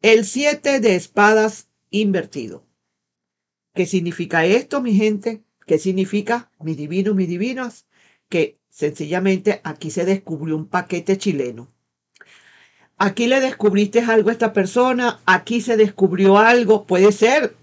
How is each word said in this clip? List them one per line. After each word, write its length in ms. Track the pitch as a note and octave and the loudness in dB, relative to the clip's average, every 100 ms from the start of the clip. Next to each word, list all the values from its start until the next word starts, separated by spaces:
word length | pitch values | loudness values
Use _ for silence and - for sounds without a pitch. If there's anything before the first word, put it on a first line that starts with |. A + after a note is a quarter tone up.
El 220 | G#3+ A3+ | 4 4
siete 560 | G3 B3+ D4 D4 C#4+ C4+ | 2 -4 -2 -2 -2 0
de 140 | A3 | 2
espadas 760 | F3+ - - G#3 G#3+ G#3+ G#3+ - _ _ | 0 -2 2 4 4 0 -4 -18 _ _
invertido. 760 | G3+ G#3 F#3 - - A2+ E2 _ _ _ _ _ _ _ _ _ _ _ - | -4 -2 -2 -4 -10 -12 -14 _ _ _ _ _ _ _ _ _ _ _ -4
¿Qué 80 | |
significa 600 | F3 F#3+ E3+ - E3+ E3 E3 | -2 -2 -4 -6 -4 0 2
esto, 340 | A3 C4+ C#4 | 2 0 -4
mi 140 | B3 | 0
gente? 480 | G3+ G#3+ G#3 A3+ A3 _ _ - | 2 2 0 -6 -10 _ _ -2
¿Qué 120 | D#3+ | -2
significa, 720 | F#3+ F#3 F#3+ G3+ G#3 A#3+ - _ | 0 -2 -2 -4 -4 -6 -8 _
mis 200 | D#3 D3 | -10 -10
divinos, 360 | D3+ F3+ G3 | -6 -4 -2
mis 140 | G3 F3 | 0 -2
divinas? 560 | F3 A#3 B3+ B3 - _ _ _ _ _ | -4 -6 -6 -10 -14 _ _ _ _ _
Que 280 | F3 - - _ | -2 -2 -6 _
sencillamente 880 | - D3 D3 D3+ F3+ F#3+ F#3 G#3 - | -8 -6 -6 -6 -2 0 0 -2 -4
aquí 260 | D#3+ D3+ D#3 | -6 -10 -8
se 160 | F3 F3 | -4 -2
descubrió 500 | F#3+ - D#3 D#3+ D#3 | -2 -4 -10 -6 -6
un 100 | D#3 | -6
paquete 520 | F3+ F3 F3 E3 F#3+ | -8 -6 -6 -4 -4
chileno. 500 | G#3 D3 B2 A2+ B2 _ _ _ _ _ _ _ _ _ _ _ _ - | -2 -4 -6 -10 -18 _ _ _ _ _ _ _ _ _ _ _ _ -4
Aquí 300 | G3+ G3 A#3+ | -2 0 0
le 120 | C4+ | 0
descubriste 600 | C4 C4 G#3 G3 G#3 A3+ | 0 0 0 2 0 0
algo 300 | A#3+ A3 G#3+ | 2 2 2
a 20 | |
esta 220 | A3+ A3+ | 0 -2
persona, 680 | G#3+ F#3+ B3 B3+ B3 B3 - - | -2 -2 0 0 0 -2 -2 0
aquí 340 | F#3 - A#3 | 0 0 -4
se 160 | A#3 A3 | 0 2
descubrió 640 | G#3+ - F#3+ F#3 G3 G3+ | 2 2 0 4 4 6
algo. 480 | A3+ B3 G#3+ G#3+ - | 6 4 4 0 2
Puede 260 | F#3 G3+ | 4 4
ser, 420 | G3+ B3+ D4 C4 - | 4 2 2 0 -6